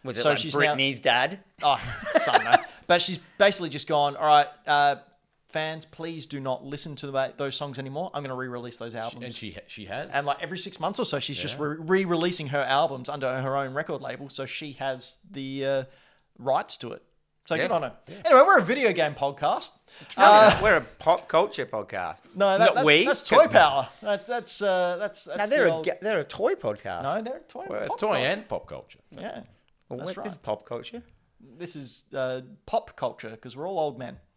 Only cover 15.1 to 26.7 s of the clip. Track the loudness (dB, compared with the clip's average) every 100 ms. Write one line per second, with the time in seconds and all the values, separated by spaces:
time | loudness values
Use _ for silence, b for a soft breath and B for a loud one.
15.1 | -16 -16 -12 -10 -4 -2 -2 -4 b b
16.1 | b b _ -2 -2 -2 -10 -10 -14 _
17.1 | _ _ _ -6 -2 0 -2 -4 -12 -20
18.1 | -6 6 6 8 6 4 0 0 2 -2
19.1 | -2 -6 -2 -2 -2 -6 _ _ B B
20.1 | 8 10 12 10 8 4 4 2 -2 0
21.1 | 0 2 2 2 -4 -6 -6 -6 -6 -6
22.1 | -10 -16 0 2 6 6 6 6 6 6
23.1 | 0 4 6 8 8 6 4 -4 -8 -4
24.1 | -4 -4 -8 -6 -4 0 0 0 -2 -8
25.1 | -10 -10 -6 0 4 2 2 -4 -4 -2
26.1 | -2 -4 -4 -2 -2 -4